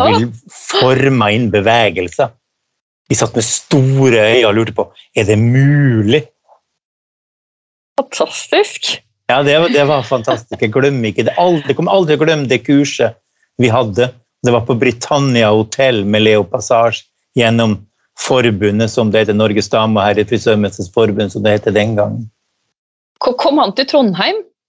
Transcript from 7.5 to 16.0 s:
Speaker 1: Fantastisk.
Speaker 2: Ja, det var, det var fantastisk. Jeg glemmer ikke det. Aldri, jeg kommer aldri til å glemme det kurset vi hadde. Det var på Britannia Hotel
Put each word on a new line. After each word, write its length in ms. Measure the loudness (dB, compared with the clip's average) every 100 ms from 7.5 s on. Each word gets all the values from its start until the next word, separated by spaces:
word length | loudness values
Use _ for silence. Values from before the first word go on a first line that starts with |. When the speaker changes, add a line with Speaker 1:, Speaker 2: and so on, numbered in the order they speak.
| _ _ _ _ -6
Speaker 1:
Fantastisk. 1040 | -6 -6 -6 -8 -4 -2 -2 -4 -8 -8 _ _ -2
Speaker 2:
Ja, 120 | 0
det 120 | 2 2
var, 100 | 2
det 140 | 2 2
var 180 | 0
fantastisk. 580 | -2 -4 -2 -6 -8 -6
Jeg 120 | -2
glemmer 360 | 0 0 0 -2
ikke 160 | -2 -2
det. 80 | 0
Aldri, 260 | 0 0 -2
jeg 60 | -4
kommer 180 | 0 0
aldri 180 | 0
til 80 | 0
å 40 | 0
glemme 240 | 0 -2
det 120 | -2 0
kurset 500 | 0 0 -2 -4 -4 _ _ _ -2
vi 100 | 0
hadde. 380 | 0 0 -2 -4 -4 _ _
Det 100 | 0
var 120 | 0 0
på 80 | 0
Britannia 720 | 0 -2 -2 -2 0 2 2
Hotel 540 | 2 0 -2 0 0